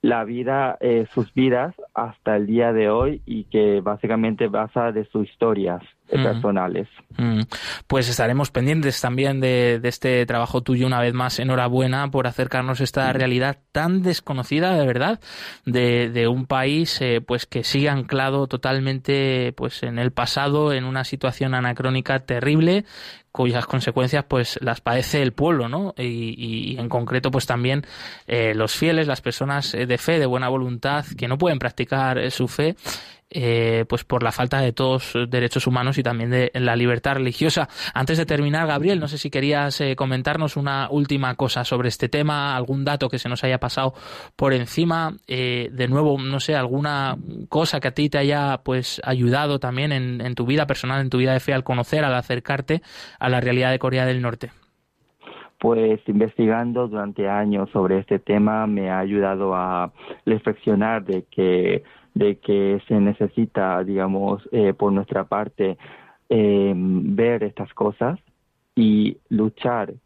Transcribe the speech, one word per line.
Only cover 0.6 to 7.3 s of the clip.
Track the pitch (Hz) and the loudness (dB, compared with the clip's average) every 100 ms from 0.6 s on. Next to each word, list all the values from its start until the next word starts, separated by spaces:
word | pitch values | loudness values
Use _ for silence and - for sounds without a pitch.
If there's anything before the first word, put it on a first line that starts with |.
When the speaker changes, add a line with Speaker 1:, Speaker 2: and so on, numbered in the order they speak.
| 135 - | 0 0
Speaker 1:
eh, | 123 117 110 | 2 2 0
sus | - 110 | -2 -2
vidas | - 131 123 147 - - - | 2 2 2 -2 -6 -10 -6
hasta | 113 - - 107 | -6 -6 -2 0
el | 104 | 2
día | 113 117 | 2 2
de | 113 107 | 2 2
hoy, | 107 131 151 - | 2 0 -2 -6
y | 117 104 | -8 -2
que | 110 104 101 | 2 4 4
básicamente | 95 104 110 113 113 107 117 | 0 -4 -2 0 0 0 0
basa | 107 110 - 117 | 0 -2 0 0
de | 110 104 | -2 -4
sus | 110 101 | -4 -4
historias, | _ 117 104 92 87 - _ _ | _ 0 2 0 -4 -8 _ _
eh, | 139 | 0
Speaker 2:
Mm. | |
Speaker 1:
personales. | 127 110 107 98 90 90 104 - _ - | 0 0 0 0 0 -4 -8 -12 _ -2
Speaker 2:
Mm. | 120 | 0